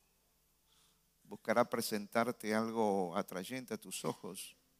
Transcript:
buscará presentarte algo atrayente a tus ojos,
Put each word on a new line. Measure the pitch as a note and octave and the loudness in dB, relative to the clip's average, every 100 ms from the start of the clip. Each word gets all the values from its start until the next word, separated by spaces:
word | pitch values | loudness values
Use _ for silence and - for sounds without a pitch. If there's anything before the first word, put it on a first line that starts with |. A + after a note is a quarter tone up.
| _ _ _ _ _ _ _ _ _ _ _ _ | _ _ _ _ _ _ _ _ _ _ _ _
buscará | - G2+ - A2 A#2+ | -16 -10 2 4 4
presentarte | A#2+ - G#2 G2+ A#2 A#2 - G#2+ A2 | 2 0 -2 0 2 2 0 0 2
algo | A2+ A2+ G#2+ G2 F2 F#2 | 2 2 4 4 2 -2
atrayente | F#2+ F2+ F#2+ C3 B2 A2 | -2 -6 -6 -8 -6 -8
a | |
tus | F#2+ - - | -6 -6 -4
ojos, | - F#2+ F#2+ - - _ _ | -6 -8 -12 -14 -16 _ _